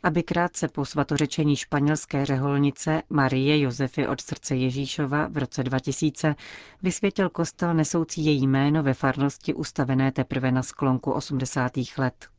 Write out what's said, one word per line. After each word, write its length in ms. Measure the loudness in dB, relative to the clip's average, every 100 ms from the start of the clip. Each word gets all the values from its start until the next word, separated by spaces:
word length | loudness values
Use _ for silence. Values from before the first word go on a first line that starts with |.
aby 200 | 0 0
krátce 440 | 0 0 0 -2 -4
po 180 | -2 -4
svatořečení 680 | -2 0 0 0 0 2 0
španělské 720 | 0 2 2 0 -2 -2 0
řeholnice 760 | 0 0 2 2 0 -2 -2 0
Marie 500 | 0 2 2 2 2
Josefy 480 | 2 0 -2 0 -2
od 140 | -2
srdce 340 | -6 -10 -4 0
Ježíšova 720 | 0 -2 -4 -4 -2 0 -2
v 100 | -2
roce 260 | -4 -2
dva 160 | -2 0
tisíce 560 | -2 -2 -2 0 -2 -2 -8 -18 -20 -6
vysvětil 460 | -4 0 -2 0 -2
kostel 440 | 0 -4 -2 0
nesoucí 520 | 2 2 0 -2 0 2
její 220 | 2 4
jméno 360 | 4 4 2
ve 100 | 2
farnosti 600 | 2 0 2 -2 -2 -6
ustavené 580 | -4 -4 -2 0 2 2
teprve 400 | 0 -2 0 0
na 120 | 0
sklonku 480 | -2 -2 0 0 0
osmdesátých 880 | -2 -2 -4 -2 -2 -2 -2 -6 -2
let. 300 | -2 -4 -20